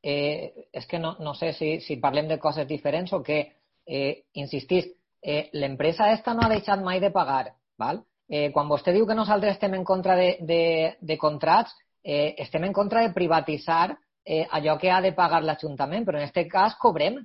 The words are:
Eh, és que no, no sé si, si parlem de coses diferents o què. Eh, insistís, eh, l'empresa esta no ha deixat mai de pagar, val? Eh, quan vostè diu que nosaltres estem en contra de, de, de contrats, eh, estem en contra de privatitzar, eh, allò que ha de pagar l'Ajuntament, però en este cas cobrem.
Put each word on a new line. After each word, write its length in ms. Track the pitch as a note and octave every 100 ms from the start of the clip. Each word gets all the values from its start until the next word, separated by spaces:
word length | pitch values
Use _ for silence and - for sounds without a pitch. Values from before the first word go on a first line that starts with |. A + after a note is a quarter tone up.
Eh, 640 | D3 C#3+ C#3+ D3+ - - -
és 140 | - -
que 120 | E3+
no, 180 | E3 F3+
no 140 | D3+ C#3
sé 140 | E3
si, 220 | D3 D#3 D#3+
si 160 | - C3+
parlem 260 | C#3+ C#3 D#3
de 100 | D#3
coses 240 | D#3 C#3+ C#3
diferents 440 | D3+ C#3+ D#3 F3+
o 100 | F#3+
què. 180 | C3+ D3+ C#3+ _ _ _ -
Eh, 380 | C3+ C#3 D3 _ -
insistís, 500 | C#3 C#3+ - F3+ F3 - _ _
eh, 260 | - D3 D#3
l'empresa 600 | D3+ C#3 C3 D3 E3+ G#3+
esta 220 | A3 A3+
no 100 | A#3
ha 60 | A#3
deixat 320 | A3 G#3 G3
mai 180 | F#3+ F#3
de 80 | G3
pagar, 440 | G3 C#3+ C3+ B2+ _ _ _
val? 240 | A2+ F#3 _ _ _
Eh, 220 | D3 D3
quan 160 | C#3+ D3
vostè 240 | D3 -
diu 120 | F#3 A3
que 120 | A3
nosaltres 380 | G3+ G#3 G#3 G3
estem 180 | G3+
en 100 | F#3+
contra 300 | F#3 F#3+ F#3 F#3
de, 200 | F3+ F3+
de, 220 | E3 E3+ E3 D#3+ D#3+ -
de 160 | D#3+ D#3
contrats, 560 | D#3 D3 D#3+ F#3 A#3 - _ _
eh, 320 | F#3+ D3 D3 -
estem 260 | C#3+ D#3+
en 80 | F3+
contra 300 | G3 G3+ A3+
de 100 | A3+
privatitzar, 840 | F3+ F3 D#3+ D#3 D3+ - E3 F#3 - _ _
eh, 220 | - D#3 E3
allò 260 | D#3 D3+ D3+
que 120 | F#3
ha 100 | F#3
de 100 | F#3
pagar 300 | F#3 E3+ D#3+
l'Ajuntament, 640 | D#3 D3+ D#3 C#3 C#3 F#3 A3
però 120 | D3
en 100 | D3
este 180 | - E3+
cas 300 | F#3+ G#3 -
cobrem. 400 | A#3 D#3+ D3+ B3+